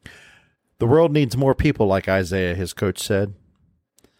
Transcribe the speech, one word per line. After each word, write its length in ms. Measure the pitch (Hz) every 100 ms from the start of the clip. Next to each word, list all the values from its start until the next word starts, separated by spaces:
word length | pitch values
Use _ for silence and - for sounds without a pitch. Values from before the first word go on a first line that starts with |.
| - - - _ _ _ _ -
"The 80 | 117
world 260 | 156 165
needs 240 | 151 127 123
more 180 | 135
people 320 | - 151 139 104
like 220 | 95 95
Isaiah," 460 | 95 85 95 90
his 180 | 90 87
coach 280 | - 101 -
said. 340 | - 98 101 98 _ _ _ _ _ _ _